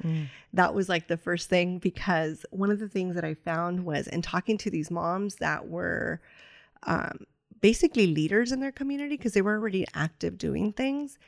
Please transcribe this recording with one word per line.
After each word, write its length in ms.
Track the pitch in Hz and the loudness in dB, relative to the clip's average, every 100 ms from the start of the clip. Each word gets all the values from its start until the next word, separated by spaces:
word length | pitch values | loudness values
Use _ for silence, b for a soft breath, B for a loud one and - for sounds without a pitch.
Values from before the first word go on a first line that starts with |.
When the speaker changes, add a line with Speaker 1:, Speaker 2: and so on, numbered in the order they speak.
Speaker 1:
Mm. 240 | 165 160 143 B B | -2 -2 -4 B B
Speaker 2:
That 220 | 185 180 | 2 4
was, 140 | 202 185 | 4 0
like, 180 | 175 - | 0 0
the 100 | 165 | -4
first 320 | - 175 - | 0 -2 2
thing, 300 | 180 180 180 | 2 2 0
because 680 | 180 - - 165 160 156 - | -2 -2 0 2 2 -4 -8
one 220 | 190 196 | 0 2
of 80 | 208 | 2
the 80 | 214 | 0
things 260 | 196 185 | -2 -2
that 100 | 175 | -2
I 100 | 160 | -2
found 500 | 156 - 165 175 180 | -4 -2 -2 0 -2
was 240 | 175 147 - | 0 -2 -2
in 120 | 170 | -2
talking 380 | - 180 - 214 | 0 -2 0 0
to 100 | 208 | 0
these 200 | 175 151 | -4 -2
moms 460 | 170 165 185 202 196 | -2 -2 -2 -4 -2
that 320 | 156 151 - | -2 -2 -4
were, 520 | 170 175 170 - 165 B B B B B B | -4 -2 -2 -2 -6 B B B B B B
um, 420 | - 170 - - - _ _ - | -2 -2 -2 -8 -16 _ _ 4
basically 480 | 202 233 330 254 190 | 4 6 4 6 4
leaders 420 | 156 156 202 240 | 4 2 2 2
in 80 | 262 | 0
their 140 | 269 | -4
community, 440 | - 277 277 285 294 | -4 -6 -4 -4 -4
'cause 160 | 240 | 0
they 100 | 202 | 2
were 120 | 190 | 2
already 320 | 214 220 190 - | 0 0 -2 -2
active 440 | - 156 - 170 180 | -2 -4 -2 -6 -4
doing 340 | 151 143 208 | -4 0 -2
things, 460 | 208 269 285 285 - | 0 -2 -2 -6 -12